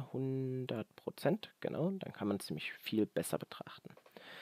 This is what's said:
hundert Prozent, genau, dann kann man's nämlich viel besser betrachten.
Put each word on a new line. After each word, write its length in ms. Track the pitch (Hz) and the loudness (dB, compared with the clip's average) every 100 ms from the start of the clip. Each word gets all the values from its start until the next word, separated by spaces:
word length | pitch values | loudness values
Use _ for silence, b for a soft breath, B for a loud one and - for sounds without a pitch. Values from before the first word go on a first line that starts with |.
| 131 | 0
hundert 800 | 127 135 135 131 131 127 120 - - | -2 0 0 0 0 0 -2 -4 -8
Prozent, 560 | - - 139 214 - - | -8 2 4 4 0 -6
genau, 300 | - 67 170 | -2 2 2
dann 220 | 190 - | 2 -4
kann 140 | - 101 | -2 0
man's 240 | 101 - | 2 0
nämlich 220 | 76 - | -4 -4
viel 340 | - - 107 104 | -6 0 4 4
besser 320 | - - - | 4 2 0
betrachten. 560 | - - - - - - B B B B | -2 -8 -12 -14 -16 -18 B B B B